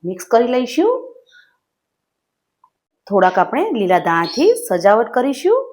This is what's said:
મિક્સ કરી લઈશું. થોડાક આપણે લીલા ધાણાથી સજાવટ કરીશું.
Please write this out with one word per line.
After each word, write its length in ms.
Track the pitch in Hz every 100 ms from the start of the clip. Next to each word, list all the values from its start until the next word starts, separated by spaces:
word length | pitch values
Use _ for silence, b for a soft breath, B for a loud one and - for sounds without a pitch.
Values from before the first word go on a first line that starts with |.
મિક્સ 200 | 170 185
કરી 240 | - 226 247
લઈશું. 420 | 254 254 - 392 508 - - _ b b b _ _ _ _ _ _ _ _ _ _ _ _ _ _ -
થોડાક 320 | 202 185 180
આપણે 260 | 175 262 415
લીલા 260 | 269 190 180
ધાણાથી 520 | 170 165 170 - 339 466
સજાવટ 540 | - 180 190 208 233
કરીશું. 520 | - 254 277 359 480 539